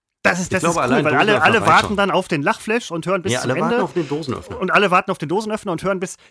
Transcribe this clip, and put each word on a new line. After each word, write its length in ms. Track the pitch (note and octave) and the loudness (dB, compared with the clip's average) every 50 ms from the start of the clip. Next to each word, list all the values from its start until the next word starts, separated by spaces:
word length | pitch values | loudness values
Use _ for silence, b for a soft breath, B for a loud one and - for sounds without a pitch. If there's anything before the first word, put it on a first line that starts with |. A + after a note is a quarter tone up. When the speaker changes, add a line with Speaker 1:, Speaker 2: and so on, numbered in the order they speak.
| _ _ _ _ | _ _ _ _
Speaker 1:
Das 160 | - - F3+ F3+ | -2 -2 0 -2
ist, 60 | F3+ | -2
Speaker 2:
Ich 40 | - | -2
Speaker 1:
das 100 | F#3 F#3 | -2 0
Speaker 2:
glaube, 120 | D#3+ E3+ | 0 0
Speaker 1:
ist 40 | E3+ | 0
cool, 60 | E3+ | 2
Speaker 2:
allein 220 | C3+ A#2+ C3 D#3 D3 | 2 2 2 2 2
Speaker 1:
weil 100 | D3+ - | 2 2
alle, 120 | - F#3 G#3+ | 2 4 4
Speaker 2:
Dosenöffner 120 | G#3 G#3 D#3 | 4 4 4
Speaker 1:
alle 160 | F3+ - - | 4 4 4
Speaker 2:
reicht 100 | - C#3+ | 4 6
Speaker 1:
warten 140 | E3 G3+ A3 F#3 | 4 4 4 2
Speaker 2:
schon. 80 | G3+ | 0
Speaker 1:
dann 140 | G3 G3+ F#3 | 0 0 2
auf 160 | G3 - - - | 2 0 0 0
den 140 | F3 C#3+ | -2 -2
Lachflash 480 | C#3+ G3 A3+ - - G#3+ A3 A#3+ - - | 0 -2 -2 -2 -2 -4 -4 -4 -4 -6
und 140 | E3+ E3 - | -8 -6 -4
hören 160 | F3 F#3+ F#3 | -2 -2 -2
bis 100 | D#3+ - | -2 -2
Speaker 2:
Ja, 80 | B2 B2+ | -2 -2
Speaker 1:
zum 100 | - B2 | 0 -2
Speaker 2:
alle 100 | C3 C3+ | -2 0
warten 120 | D#3 E3+ A#3+ | 0 0 0
Speaker 1:
Ende. 100 | G#3+ G3 | 0 -2
Speaker 2:
auf 80 | - - | -2 -2
den 140 | F3 D#3 C3 | -4 -4 -2
Dosenöffner. 520 | C#3+ D#3 D#3+ - G#2 G2 - - - - | -4 -6 -4 -6 -6 -8 -8 -10 -8 -6
Speaker 1:
Und 100 | F#3+ F3+ | -2 0
alle 200 | D#3+ F3+ G#3 F#3 | 2 2 4 4
warten 180 | F3+ F#3 - - | 2 2 0 -2
auf 80 | F3 - | -6 -6
den 100 | D#3+ C#3+ | -4 -4
Dosenöffner 440 | E3+ G#3+ A3 G#3+ G#3+ G#3 - G3+ | -4 -4 -4 -4 -6 -6 -4 -6
und 100 | E3+ D3+ | -6 -4
hören 160 | D#3+ F#3+ G3 F3+ | -2 -4 -4 -4
bis, 180 | F#3 - - - b b | -6 -8 -12 -14 b b